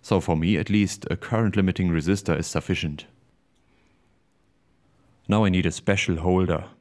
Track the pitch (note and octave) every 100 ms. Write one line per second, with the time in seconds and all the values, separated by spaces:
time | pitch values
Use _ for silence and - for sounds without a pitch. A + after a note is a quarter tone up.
0 | - G2+ E2 D#2+ E2 G2 G2+ G#2 G2 -
1 | - - - A2+ A2+ G2+ F#2 - F#2 E2
2 | D2+ G2 - D2+ E2 D#2+ - F#2 D#2+ D2
3 | - _ _ _ _ _ _ _ _ _
4 | _ _ _ _ _ _ _ _ _ _
5 | _ _ - G#2+ G#2 F#2 E2+ - - F#2+
6 | - E2 F2+ F#2 F#2 D#2+ F2+ -